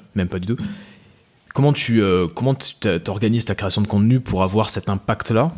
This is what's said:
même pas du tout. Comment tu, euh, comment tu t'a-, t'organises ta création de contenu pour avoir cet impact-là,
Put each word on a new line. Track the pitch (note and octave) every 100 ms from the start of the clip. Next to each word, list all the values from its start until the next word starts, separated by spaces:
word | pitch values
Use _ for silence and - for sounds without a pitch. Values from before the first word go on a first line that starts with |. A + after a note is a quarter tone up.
| -
même | G#2 F2+
pas | F#2
du | F2+
tout. | A#2 G#3 - - - _ _ _ _ _
Comment | - C#3
tu, | C#3+ - A2+
euh, | G2 F#2 F2
comment | - B2
tu | C3+ - -
t'a-, | G#2+ E2+
t'organises | - G2+ G#2+ A#2
ta | A2 G2
création | G2 G2
de | G#2
contenu | G#2 G#2+ B2+
pour | - F#2+
avoir | F#2 G#2 G#2+
cet | - -
impact-là, | G2 - A2 - A2+ D3+